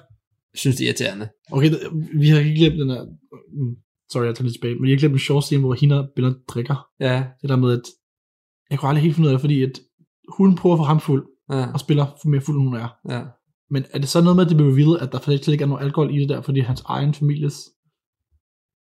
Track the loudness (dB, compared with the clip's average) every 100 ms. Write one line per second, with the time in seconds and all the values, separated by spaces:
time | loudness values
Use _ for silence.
0 | _ _ _ _ _ -6 -2 -2 -2 -2
1 | -6 -6 -14 _ -6 0 2 0 -6 -8
2 | -4 0 4 4 2 2 2 2 -4 -6
3 | -10 -20 _ -20 _ -8 -8 -8 _ _
4 | _ -4 -4 -2 -6 -4 -6 -2 2 4
5 | 4 0 0 0 0 0 0 2 2 2
6 | 0 -2 -2 -2 -8 -8 -4 -6 -8 -6
7 | -2 -2 -4 -8 -2 2 2 0 -4 _
8 | _ _ _ _ _ _ -8 -4 0 2
9 | 2 2 2 2 2 0 0 -6 _ _
10 | _ _ -12 2 4 4 2 2 2 0
11 | 2 -2 -2 _ -6 -4 -4 -6 0 0
12 | 0 -2 -2 -2 0 -2 -2 -2 -10 _
13 | -10 -10 -10 _ _ _ -8 -6 -6 -6
14 | -2 2 4 4 4 4 4 6 4 2
15 | -2 -6 -2 -2 0 0 -2 -2 -4 -2
16 | -2 0 -2 -4 -2 -2 -2 -4 -6 -4
17 | -2 0 -2 -2 -4 -6 -20 _ _ _
18 | _ _ _ _ _ _ _ _ _